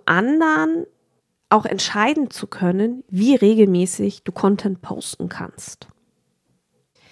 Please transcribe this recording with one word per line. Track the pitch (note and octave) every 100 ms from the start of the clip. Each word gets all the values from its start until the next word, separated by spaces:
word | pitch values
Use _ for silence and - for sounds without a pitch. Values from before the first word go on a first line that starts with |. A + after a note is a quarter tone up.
anderen | - F3 A#3+ D#4 D#4+ D#4 D#4+ E4 - _ _ _ _ _ _
auch | G#3+
entscheiden | - F#3+ - G#3 A#3 D4+ B3
zu | - G3+
können, | - F3+ F#3 A3+ B3+ -
wie | F#3 A#3
regelmäßig | C4 G3+ A3 G3 F3+ F#3 - G3+ -
du | -
Content | - G3 G3 G3+ F3+
posten | - - - - F3
kannst. | - - - - - - _ _ _ _ _ _ _ _ _ _ _ _